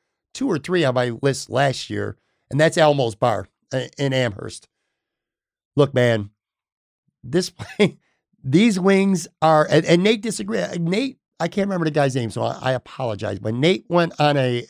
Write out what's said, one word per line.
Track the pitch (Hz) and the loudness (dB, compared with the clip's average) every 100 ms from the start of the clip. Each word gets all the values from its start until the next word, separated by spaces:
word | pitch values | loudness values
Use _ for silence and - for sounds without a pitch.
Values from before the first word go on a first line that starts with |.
| _ _ _ | _ _ _
two | - 262 | -8 -4
or | 160 | -4
three | 147 180 | -2 0
on | 143 | 2
my | 127 123 113 | 2 -2 -2
list | 139 135 - | -2 -2 -4
last | 113 143 123 - | 0 0 -2 -6
year, | 104 101 - _ _ _ | -6 -6 -8 _ _ _
and | 135 | 2
that's | 160 - | 2 4
Elmo's | 156 143 117 104 | 4 4 0 0
Bar | 127 101 98 _ _ | 0 0 -6 _ _
i-, | 135 123 - | -8 -8 -4
in | 139 | -2
Amherst. | 131 123 95 - - _ _ _ _ _ _ _ _ _ _ _ | 0 -2 -4 -12 -14 _ _ _ _ _ _ _ _ _ _ _
Look, | - 139 | 0 2
man, | 127 123 113 104 _ _ _ _ _ _ _ _ _ | 4 2 2 -4 _ _ _ _ _ _ _ _ _
this | - 165 180 | -4 -4 -4
<laughs> | |
place, | - - - 202 - _ _ _ _ | -10 -16 0 0 0 _ _ _ _
these | 131 151 233 190 | 0 4 4 4
wings | 185 196 196 190 - _ | 2 4 2 0 -4 _
are, | 160 156 147 | 4 4 4
and, | 147 | 2
and | 156 170 | 4 2
Nate | 196 226 | 4 0
disagree-, | 220 180 196 220 175 175 | -2 -8 -6 -6 -6 -4
Nate, | 165 190 269 - _ _ | -2 -2 -4 -8 _ _
I | - | -6
can't | - 196 | -2 -2
remember | 185 160 | -2 -2
the | |
guy's | 147 139 | 0 0
name, | 127 113 | 0 -4
so | 113 | -4
I, | 113 - | -6 -4
I | 131 | -4
apologize, | 127 - - 127 104 101 101 | -4 -6 -8 -6 -4 -6 -6
but | 107 | -6
Nate | 120 156 208 - | 0 0 0 0
went | 170 170 - | 0 0 0
on | 147 143 | 0 2
a, | 127 120 - | 0 -2 -4